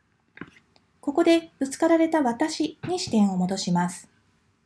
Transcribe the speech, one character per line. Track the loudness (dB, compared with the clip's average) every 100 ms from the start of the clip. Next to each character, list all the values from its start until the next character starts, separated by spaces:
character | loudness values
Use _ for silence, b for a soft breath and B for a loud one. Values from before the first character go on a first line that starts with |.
| _ _ _ -20 -20 _ _ _ _ _ -4
こ |
こ | 0
で | 4 2 0 -8
ぶ | -8
つ | 0
か | 2
ら | 4
れ | 2
た | 2
私 | 0 -2 -4 -4 -6 -6 -6
に | -6
視 | 0
点 | 2 2
を | 2
戻 | -2 -2
し | -2
ま | 0 -2
す。 | -6 -18 _ _ _ _ _